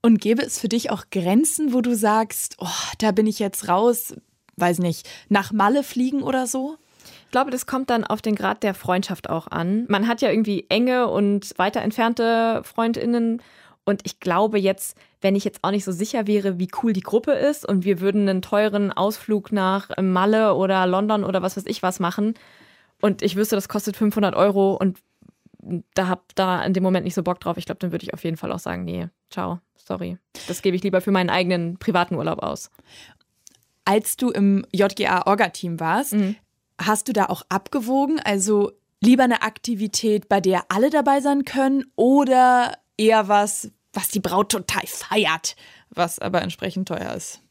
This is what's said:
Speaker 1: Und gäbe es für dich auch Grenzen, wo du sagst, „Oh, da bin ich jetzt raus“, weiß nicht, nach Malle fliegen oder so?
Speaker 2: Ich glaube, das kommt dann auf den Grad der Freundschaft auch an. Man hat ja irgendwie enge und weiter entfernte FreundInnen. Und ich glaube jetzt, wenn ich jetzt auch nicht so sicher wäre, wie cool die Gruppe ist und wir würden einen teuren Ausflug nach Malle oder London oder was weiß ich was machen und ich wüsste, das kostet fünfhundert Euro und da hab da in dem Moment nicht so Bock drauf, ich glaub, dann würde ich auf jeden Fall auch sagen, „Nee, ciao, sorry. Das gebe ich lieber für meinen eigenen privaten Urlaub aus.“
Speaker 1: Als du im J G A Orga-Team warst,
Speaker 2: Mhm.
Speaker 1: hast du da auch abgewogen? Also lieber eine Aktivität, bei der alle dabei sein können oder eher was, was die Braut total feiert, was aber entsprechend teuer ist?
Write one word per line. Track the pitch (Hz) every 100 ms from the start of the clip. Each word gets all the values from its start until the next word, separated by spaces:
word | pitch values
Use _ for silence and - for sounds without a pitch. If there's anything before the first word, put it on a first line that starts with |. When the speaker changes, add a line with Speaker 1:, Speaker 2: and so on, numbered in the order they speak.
Speaker 1:
Und | 233 226
gäbe | 202 233
es | - -
für | 220
dich | 226 -
auch | 214 -
Grenzen, | 190 175 214 311 - 302
wo | 247
du | 240 233
sagst, | 214 220 220 - - -
„Oh, | 175 - - -
da | 214
bin | 202 214
ich | 208
jetzt | 202 - 196
raus“, | 180 233 233 - - _ _ _ -
weiß | 175 175
nicht, | 175 160 - - -
nach | 208 190
Malle | 214 202 277
fliegen | 277 247 254 277
oder | - 262 254
so? | 262 269 311 _ _ - - _
Speaker 2:
Ich |
glaube, | 254 285
das | 254 -
kommt | 262 269
dann | 233
auf | - 214
den | 220
Grad | 208 196 208
der | 208
Freundschaft | 190 - 180 - 180 -
auch | 160 -
an. | 170 170 208 247
Man | 196 226
hat | 240
ja | 254
irgendwie | 214 208 196 -
enge | 202 247 247 240
und | - 202 202 - -
weiter | 185 208
entfernte | 220 - 233 240 226 226 226 226
FreundInnen. | - - 226 233 233 240 226 233 - - - _
Und | - 196
ich | - -
glaube | 185 175 214 208
jetzt, | 190 - - - _ _
wenn | 196 196
ich |
jetzt | 202 -
auch | 175
nicht | 202
so | 190
sicher | 170 214 247 208
wäre, | 208 196 180
wie | 185 -
cool | 233
die | 190
Gruppe | - 220 226
ist | 285 285 294 -
und | 190
wir | 180 180
würden | 196 202 202
einen | 185
teuren | - 208 214 208 202
Ausflug | - 196 220 - 214 202
nach | 214 185 196 - -
Malle | 190 185 196 220 220
oder | 151 190 190 185
London | 185 208 214
oder | 190 190
was | 185 196
weiß | 190
ich | 226
was | 185 185
machen | 175 180 208 226 - - - _ _ _
und | 208 190
ich | 208 185
wüsste, | 208 202
das | -
kostet | 208 214 196
fünfhundert | 214 214 202
Euro | - 202 196 196
und | 196 190 185 _ _ _ _ _ _ - 175 -
da | - 185
hab | 185 _
da | - 190 180
in | -
dem | 190
Moment | 185 185
nicht | 185
so | 175
Bock | 175 175
drauf, | 170 170
ich | -
glaub, | -
dann | 180
würde | 165
ich | -
auf | -
jeden | 165 160
Fall | -
auch | 175
sagen, | - 87
„Nee, | 175 175 170 _ _
ciao, | - 180 175 _ _
sorry. | _ 190 175 180 _ - -
Das | 175
gebe | 196 180
ich |
lieber | 196 185
für | 196
meinen | 190 175
eigenen | 180 180 180 170 180
privaten | - 175 175
Urlaub | 160 156 165
aus.“ | 78 71 - _ _ - - _ _ _ - _ _ _
Speaker 1:
Als | - 208 214 -
du | 254
im | - 196 196 -
J | 185 202
G | - -
A | 180 -
Orga-Team | 202 190 - 180 165
warst, | 160 196 285
Speaker 2:
Mhm. | 208 190 214 _ _ _ -
Speaker 1:
hast | 165 214 -
du |
da | 208 190
auch | - -
abgewogen? | 190 - 285 226 262 277 311
Also | - 202 196 208 202 - _ _
lieber | 214 254
eine | 254 233
Aktivität, | 220 - - 214 214 - 226 208 -
bei | 196
der | 185 185 -
alle | 190 269
dabei | 302 269 277
sein | 277 285 269
können | 262 269 269 - -
oder | 240 269 269 254 254 247 240 - _ -
eher | 214 220 202
was, | 208 208 - 214 _ _
was | - -
die | 208
Braut | 175 180 208
total | 220 175 202 -
feiert, | - - 214 170 160 - - - - _
was | - 170 -
aber | - 180
entsprechend | 175 - 190 185 190
teuer | 175 -
ist? | 58 - - _